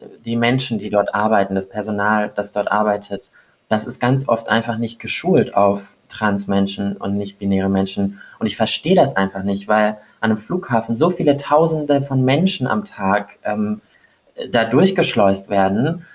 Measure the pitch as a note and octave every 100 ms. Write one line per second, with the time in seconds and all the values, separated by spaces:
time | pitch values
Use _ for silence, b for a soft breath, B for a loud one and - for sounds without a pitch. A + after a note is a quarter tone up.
0 | - - A#2 A#2 A#2 C3 - A2 G#2+ G#2
1 | G2+ G#2 G#2+ G#2+ G2 F#2+ - G#2+ G#2 G2+
2 | G#2 G#2+ G#2 - G#2 G#2 G2+ G#2 G#2+ G#2
3 | - G2 - b b b - G#2+ A#2+ -
4 | B2 C3+ - A2+ - A2 A#2 A2+ A2+ -
5 | G#2+ - F#3+ D3+ G#2+ G2+ G2+ G2+ - -
6 | _ - G#2+ G2+ G2 G2 G2 - G2+ G2+
7 | G2+ G2+ G2+ - G2 F#2+ G2 G2 F#2+ G2+
8 | G2 G2 B B A2 - A2 - D#3+ F#3
9 | C3 G2 F#2+ F#2+ G2 G2 G#2+ G#2+ G#2+ G#2+
10 | B B A2 G#2+ - F3+ - A#2 - A#2
11 | E3+ F3+ D3 C#3 - D3+ E3 D#3+ C#3+ C#3
12 | C#3 C3 B2+ C#3+ F#3+ - B2+ G#2+ G2+ -
13 | G2 G#2 G2+ - G#2+ G#2 G#2 G#2+ b b
14 | b b _ - - A#2+ A2+ B2+ F#3+ F#3+
15 | D3+ A2+ G2 G2 - G2 F#2+ G#2 D3 F3
16 | B